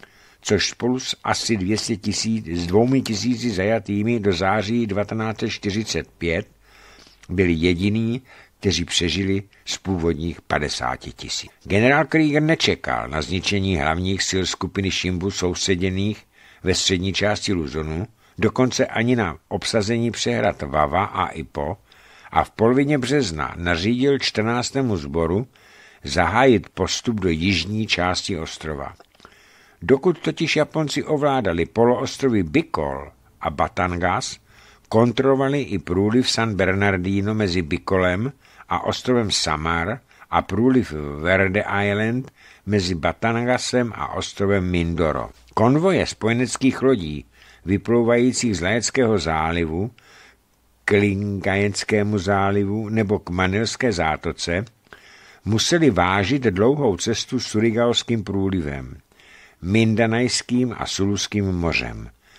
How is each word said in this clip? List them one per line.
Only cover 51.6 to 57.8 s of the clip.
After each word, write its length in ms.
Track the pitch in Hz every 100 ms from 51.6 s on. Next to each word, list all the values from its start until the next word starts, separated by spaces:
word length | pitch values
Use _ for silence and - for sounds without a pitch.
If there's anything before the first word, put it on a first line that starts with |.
| 104 101 - 107 104 107
zálivu 720 | 90 98 98 101 101 107 107
nebo 300 | 110 104 101
k 100 | -
Manilské 640 | 90 92 98 113 - 127
zátoce, 760 | 87 80 73 85 73 - 87 127 _ _ - - - - - 95
museli 440 | 110 - 170 156
vážit 540 | 87 87 98 95 139
dlouhou 540 | 117 92 113 147 131 87
cestu 420 | - 113 - 127
Surigalským 840 | - 110 113 110